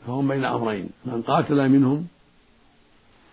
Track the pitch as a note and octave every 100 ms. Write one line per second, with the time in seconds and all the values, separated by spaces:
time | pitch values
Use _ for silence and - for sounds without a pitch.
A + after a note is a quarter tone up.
0 | A#2+ C3 C#3 C3+ B2+ A#2+ A2+ G#2 E2+ -
1 | B2+ A#2 A#2 D3+ - C#3+ C3+ C#3 C3 D3
2 | E3+ - _ _ _ _ _ _ _ _
3 | _ _ _